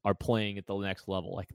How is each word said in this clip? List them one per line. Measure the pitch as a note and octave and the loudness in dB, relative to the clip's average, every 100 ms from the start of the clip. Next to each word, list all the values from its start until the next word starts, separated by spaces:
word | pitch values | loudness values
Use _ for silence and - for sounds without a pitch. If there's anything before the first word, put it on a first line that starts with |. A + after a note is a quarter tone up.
| G2+ | 2
are | |
playing | F#2+ - A2+ G#2 G2 | 2 4 2 2 -4
at | F#2 | -4
the | G2 | -2
next | G2+ F#2+ - | -2 -2 -2
level, | F#2+ F2+ F#2 | -2 -2 -6
like, | F#2+ | -2